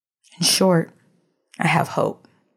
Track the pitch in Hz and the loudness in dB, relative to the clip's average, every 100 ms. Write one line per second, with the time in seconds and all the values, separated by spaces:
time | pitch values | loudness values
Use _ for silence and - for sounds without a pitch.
0 | _ _ _ - 170 - 190 170 - - | _ _ _ -6 -2 2 2 2 0 -10
1 | _ _ _ _ _ - 156 156 - - | _ _ _ _ _ -6 -2 0 -2 -2
2 | 113 - - _ _ | -4 -6 -16 _ _